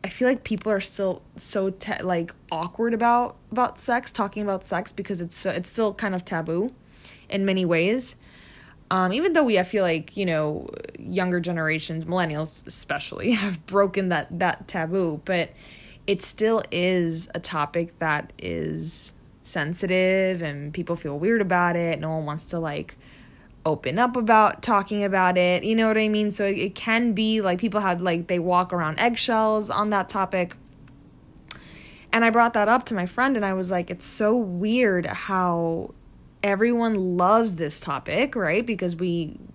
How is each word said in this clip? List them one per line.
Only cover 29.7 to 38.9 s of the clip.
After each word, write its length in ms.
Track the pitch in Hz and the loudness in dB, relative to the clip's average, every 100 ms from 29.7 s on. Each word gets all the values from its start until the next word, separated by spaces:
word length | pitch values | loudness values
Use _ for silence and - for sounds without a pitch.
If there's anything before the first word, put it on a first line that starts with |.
| - 208 | -2 0
that 180 | 202 190 | 0 0
topic. 460 | 208 190 185 175 - - - - - - - - - - - - - - - - | -2 -2 0 -2 -6 -20 -20 -20 -20 -20 -20 -20 -10 -8 -8 -10 -20 -20 -20 0
And 140 | 226 233 | 4 6
I 40 | |
brought 240 | 226 233 | 6 6
that 140 | 233 208 | 4 4
up 180 | 247 - | 4 2
to 80 | 208 | -2
my 100 | 180 | -2
friend 320 | - 269 240 | 0 0 2
and 80 | 196 | 0
I 80 | |
was 180 | 190 185 | 0 0
like, 180 | 185 175 | -2 -2
"It's 160 | 180 - | -6 -4
so 300 | - 214 240 | 0 2 2
weird 680 | 202 175 208 247 226 180 170 | 0 -2 0 4 4 2 0
how 880 | - - 185 180 170 165 165 - - - - - - | -6 -2 0 2 2 0 -2 -6 -14 -20 -20 -20 -4
everyone 720 | 202 196 233 240 233 208 185 175 | -2 2 2 2 2 0 0 2
loves 400 | 180 220 226 170 | 6 6 4 0
this 240 | 151 - | -4 -4
topic, 560 | - 139 - 175 277 247 | -4 -6 -2 -2 0 0
right? 300 | 170 185 240 | 0 0 0
Because 300 | 196 180 | -2 -2